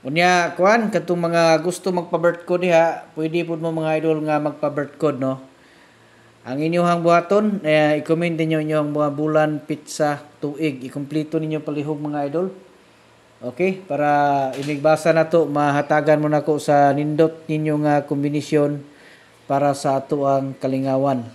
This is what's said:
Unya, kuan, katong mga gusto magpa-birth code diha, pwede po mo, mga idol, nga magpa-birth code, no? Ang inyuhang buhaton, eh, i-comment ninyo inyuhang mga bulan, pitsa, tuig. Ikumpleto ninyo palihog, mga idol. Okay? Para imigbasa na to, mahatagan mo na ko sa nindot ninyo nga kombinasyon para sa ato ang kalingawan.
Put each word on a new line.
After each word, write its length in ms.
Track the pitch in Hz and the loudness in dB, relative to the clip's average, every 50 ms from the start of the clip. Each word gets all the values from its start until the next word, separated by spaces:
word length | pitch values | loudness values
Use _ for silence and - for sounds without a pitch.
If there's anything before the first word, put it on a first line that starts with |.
Unya, 560 | - 127 139 165 170 180 180 180 175 165 - | -8 -4 0 2 4 4 4 4 2 0 0
kuan, 320 | - 175 196 214 233 220 208 | 2 4 4 4 4 2 0
katong 400 | 214 175 156 170 180 175 170 165 | -2 -2 -2 0 -2 -2 0 0
mga 320 | 170 170 165 165 160 156 | 2 4 4 4 4 4
gusto 320 | 156 180 175 - - 196 185 | 2 -2 -6 -4 -4 -2 -2
magpa-birth 560 | 175 170 - - 180 160 175 165 170 - - | -2 -4 -2 -4 2 2 2 0 0 -4 -2
code 160 | 180 180 175 | -2 0 2
diha, 400 | 185 170 165 165 165 151 - - - - | 4 4 4 4 4 0 -4 -10 -14 -8
pwede 320 | - 156 160 160 170 170 | -6 -4 -2 -2 -2 -2
po 160 | 160 170 160 | -2 -4 -4
mo, 80 | 160 165 | -4 -4
mga 320 | 160 160 160 156 156 156 | -4 -2 -2 -2 -2 0
idol, 240 | 156 160 160 156 151 | 0 0 0 0 0
nga 160 | 151 151 151 | 0 0 0
magpa-birth 560 | 147 151 143 - - 147 143 147 143 - - | 0 -2 -6 -4 -4 -4 -2 -4 -6 -6 -6
code, 240 | - - 151 139 127 | -2 -2 -2 -2 0
no? 240 | 131 131 131 131 - - - _ _ _ _ _ - _ _ _ _ _ _ _ _ _ _ _ | -2 -4 -4 -6 -10 -20 -20 _ _ _ _ _ -20 _ _ _ _ _ _ _ _ _ _ _
Ang 160 | _ 117 127 | _ -10 -6
inyuhang 480 | 139 151 160 170 175 175 175 175 170 165 | -4 -4 -2 0 0 2 2 2 2 2
buhaton, 560 | 170 170 170 170 170 202 208 214 214 196 180 | 4 4 4 4 2 0 2 2 0 -2 -2
eh, 400 | - 156 151 151 151 151 151 151 | -2 2 2 4 4 2 2 0
i-comment 320 | 147 - 165 160 170 175 170 | 0 -2 -2 0 0 -2 -2
ninyo 320 | 156 160 160 160 156 156 | -2 -2 0 0 -2 -2
inyuhang 320 | 151 156 156 151 147 147 | 0 -2 -2 -2 -2 -2
mga 140 | 147 147 147 139 | -2 -2 -2 -2
bulan, 480 | 139 151 156 156 156 156 151 151 147 | -2 -4 0 2 2 2 2 0 -4
pitsa, 640 | - - 156 139 - - - - 156 147 147 139 - - - _ | -6 -8 -8 -8 -8 -14 -6 -4 -2 -2 -2 -4 -8 -18 -16 _
tuig. 400 | - 147 147 135 160 156 135 127 | -8 -8 -6 -4 -4 -4 -4 -6
Ikumpleto 560 | 123 131 - 147 143 135 151 156 151 151 - | -10 -12 -10 -10 -10 -6 -4 -6 -4 -2 -4
ninyo 240 | 160 156 156 156 151 | -4 -4 -2 -6 -6
palihog, 400 | 139 - 147 147 143 151 156 143 | -6 -6 -6 -6 -6 -6 -6 -6
mga 320 | 147 151 147 147 143 143 143 | -6 -8 -6 -4 -6 -4 -4
idol. 160 | 165 185 190 190 - - - _ _ _ _ _ _ _ _ _ _ _ _ _ _ - | -4 -4 -4 -6 -12 -20 -20 _ _ _ _ _ _ _ _ _ _ _ _ _ _ -14
Okay? 320 | 123 123 - 180 190 190 185 - | -12 -6 -2 -2 -2 -2 -4 -8
Para 640 | - 143 143 147 147 147 143 143 143 143 139 135 131 127 | -8 -4 -2 0 2 2 2 2 2 2 0 0 -2 -4
imigbasa 560 | 135 139 143 151 139 139 156 156 151 - 170 160 | -6 -6 -6 -6 0 2 2 2 2 2 2 2
na 160 | 165 160 160 | 2 2 2
to, 160 | 170 170 160 | 2 2 2
mahatagan 720 | 143 143 147 147 147 139 143 147 - 151 151 147 147 151 | 2 0 0 2 2 2 0 0 2 0 0 4 4 2
mo 160 | 151 151 151 151 | 4 4 2 0
na 80 | 151 | 0
ko 160 | 143 156 156 | 0 0 -2
sa 400 | 147 - - 147 143 143 143 139 | -2 0 2 4 6 6 4 4
nindot 480 | 139 147 151 151 147 165 160 160 160 - | 2 -2 -2 2 2 2 2 2 -4 -8
ninyo 400 | - 156 151 156 156 151 151 151 | -6 -4 -2 -2 -2 -2 0 0
nga 160 | 151 147 147 143 143 | 2 2 0 0 -2
kombinasyon 720 | 151 143 143 147 143 151 139 - - 151 147 143 147 143 139 - - - - - - - - _ _ _ _ | -4 -2 -2 -2 -2 -4 -4 0 2 2 2 2 -2 -4 -10 -16 -20 -20 -20 -20 -20 -20 -20 _ _ _ _
para 320 | _ 139 139 143 143 139 | _ 0 2 2 2 0
sa 240 | 139 - 147 135 135 | 0 0 -2 -2 -2
ato 240 | 135 - 156 143 139 | -2 -2 -2 0 2
ang 320 | 139 139 135 135 135 131 | 2 2 0 0 -4 -8
kalingawan. 720 | - - 135 131 131 135 135 131 135 135 139 135 127 117 110 - | -6 -4 -4 -2 -2 -2 0 0 0 2 0 0 -2 -4 -8 -14